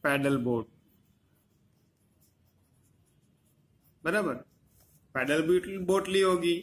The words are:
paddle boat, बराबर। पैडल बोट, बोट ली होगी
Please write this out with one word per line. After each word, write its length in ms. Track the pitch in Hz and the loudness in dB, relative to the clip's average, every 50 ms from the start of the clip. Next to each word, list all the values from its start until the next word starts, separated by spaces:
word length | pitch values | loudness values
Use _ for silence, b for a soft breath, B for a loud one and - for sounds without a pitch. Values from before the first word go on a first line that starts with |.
| _ | _
paddle 340 | 147 139 139 139 139 139 135 | 0 0 2 2 2 0 0
boat, 260 | 120 123 120 117 110 - _ _ _ _ _ _ _ _ _ _ _ _ _ _ _ _ _ _ _ _ _ _ _ _ _ _ _ _ _ _ _ _ _ _ _ _ _ _ _ _ _ _ _ _ _ _ _ _ _ _ _ _ _ _ _ _ _ _ _ _ _ _ _ _ _ _ _ | 0 0 -2 -2 -4 -6 _ _ _ _ _ _ _ _ _ _ _ _ _ _ _ _ _ _ _ _ _ _ _ _ _ _ _ _ _ _ _ _ _ _ _ _ _ _ _ _ _ _ _ _ _ _ _ _ _ _ _ _ _ _ _ _ _ _ _ _ _ _ _ _ _ _ _
बराबर। 300 | 156 175 214 202 165 127 - - _ _ _ _ _ _ _ _ _ _ _ _ _ _ | -2 -2 0 -2 -2 -4 -6 -10 _ _ _ _ _ _ _ _ _ _ _ _ _ _
पैडल 260 | 135 127 135 147 156 160 160 | -4 -2 0 0 0 2 2
बोट, 200 | 180 185 180 180 196 196 185 175 | 2 0 0 -2 -8 -8 -2 0
बोट 200 | 190 190 185 185 | 0 0 0 0
ली 140 | 190 196 | 0 2
होगी 360 | 190 190 185 170 170 175 170 175 | 2 4 2 2 0 0 -2 -2